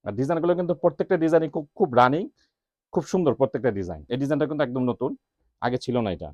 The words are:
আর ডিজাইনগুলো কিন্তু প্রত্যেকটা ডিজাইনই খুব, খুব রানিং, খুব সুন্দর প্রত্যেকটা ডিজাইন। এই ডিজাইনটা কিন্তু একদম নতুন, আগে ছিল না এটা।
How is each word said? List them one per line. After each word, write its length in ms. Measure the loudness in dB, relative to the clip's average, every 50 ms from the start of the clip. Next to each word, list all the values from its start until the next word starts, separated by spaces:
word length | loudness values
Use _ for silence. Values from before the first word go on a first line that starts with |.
| _
আর 60 | -8 -4 -4
ডিজাইনগুলো 340 | -2 -2 -2 0 0 0 0 0
কিন্তু 140 | 0 -4 -4 0
প্রত্যেকটা 340 | 0 0 0 0 -2 0 0 2 2
ডিজাইনই 260 | 4 4 4 2 2 -4
খুব, 100 | -6 -8 _ _ -2
খুব 100 | -2 2 6 6
রানিং, 240 | 6 6 4 0 -4 -6 _ _ _ _ _ _ _ _ _ _ _ _
খুব 120 | -4 -4 -2 0
সুন্দর 200 | -2 2 2 2 2 2
প্রত্যেকটা 300 | 0 0 0 -2 -2 -2 -2 -2
ডিজাইন। 240 | -6 -8 -10 -12 -8 _
এই 60 | -4 -4
ডিজাইনটা 240 | -2 -2 0 -2 -2 -2
কিন্তু 120 | -2 -4 -4
একদম 160 | -2 -2 -2 -2 -2
নতুন, 200 | -2 _ -4 -6 -6 _ _ _ _ _ _ _ _ _ -4
আগে 120 | -4 -4 -4 -4
ছিল 120 | -4 -2 -2 -2
না 60 | -2 -4
এটা। 140 | -6 -10 -16